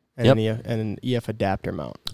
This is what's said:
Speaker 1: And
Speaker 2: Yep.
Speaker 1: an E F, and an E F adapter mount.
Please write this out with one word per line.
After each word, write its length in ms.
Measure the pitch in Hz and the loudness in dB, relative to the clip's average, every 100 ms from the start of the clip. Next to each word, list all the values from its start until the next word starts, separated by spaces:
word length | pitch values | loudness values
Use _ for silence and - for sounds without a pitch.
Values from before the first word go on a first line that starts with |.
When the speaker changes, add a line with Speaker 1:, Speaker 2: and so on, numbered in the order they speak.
| _ - | _ 2
Speaker 1:
And 80 | 117 | 4
Speaker 2:
Yep. 60 | |
Speaker 1:
an 60 | 120 | 6
E 80 | 110 | 4
F, 100 | 113 - | -2 -2
and 160 | 113 | -2
an 160 | 110 101 | -2 -4
E 120 | 123 123 | -2 -2
F 140 | - | -2
adapter 420 | 110 98 98 - | -2 0 0 -2
mount. 260 | - 65 - - | -6 -8 -8 -12